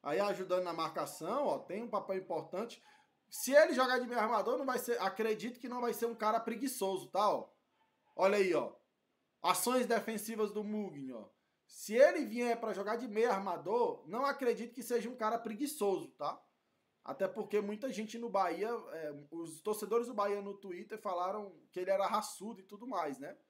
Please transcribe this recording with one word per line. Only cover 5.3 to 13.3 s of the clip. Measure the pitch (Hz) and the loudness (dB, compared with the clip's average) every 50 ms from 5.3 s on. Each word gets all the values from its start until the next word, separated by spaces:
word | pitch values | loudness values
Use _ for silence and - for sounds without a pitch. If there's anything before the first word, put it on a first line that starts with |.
| 220 175 165 240 247 - | 0 0 -2 -8 -10 -8
que | - 240 | -10 -8
não | 247 247 | -6 -2
vai | 240 240 220 | -2 -2 -2
ser | 226 233 233 | 0 -2 -4
um | 233 | -2
cara | 226 220 214 220 226 | 0 0 2 2 2
preguiçoso, | 226 - 226 208 247 262 - - 196 190 190 185 - - | 0 -2 -4 -2 -2 -4 -2 0 0 0 0 -2 -6 -2
tá? | - 185 208 208 | 2 4 4 4
Ó. | 165 123 98 - _ _ _ _ _ _ _ _ _ _ _ _ _ | 4 2 -2 -6 _ _ _ _ _ _ _ _ _ _ _ _ _
Olha | - 175 196 202 208 | 4 4 6 6 6
aí, | 190 185 170 | 4 4 4
ó. | 147 123 101 - - _ _ _ _ _ _ _ _ _ _ _ _ | 2 2 0 -8 -14 _ _ _ _ _ _ _ _ _ _ _ _
Ações | - 170 180 - - 240 254 254 233 | 2 2 2 4 2 2 2 2 2
defensivas | 196 233 214 - - 226 208 214 - 226 214 214 202 | 4 2 0 0 -2 -6 -6 -6 -6 -2 -2 -2 -2
do | 208 214 | -2 -4
Mugni, | 214 208 214 214 208 185 156 143 135 131 127 | -6 -4 -4 -4 -4 -6 -8 -10 -10 -10 -10
ó. | 113 101 95 _ _ _ _ _ _ _ | -12 -14 -16 _ _ _ _ _ _ _
Se | _ - - - - 208 | _ -18 -16 -8 -2 8
ele | 240 277 330 349 349 277 | 8 8 8 8 4 -2
vier | 214 214 240 240 240 233 233 | -2 -2 0 2 2 0 0
pra | - 220 196 | 0 -4 -4
jogar | 180 196 202 214 233 | -4 -2 -2 -2 -2
de | 233 247 | -4 -4
meio | 202 214 226 226 | 0 2 2 4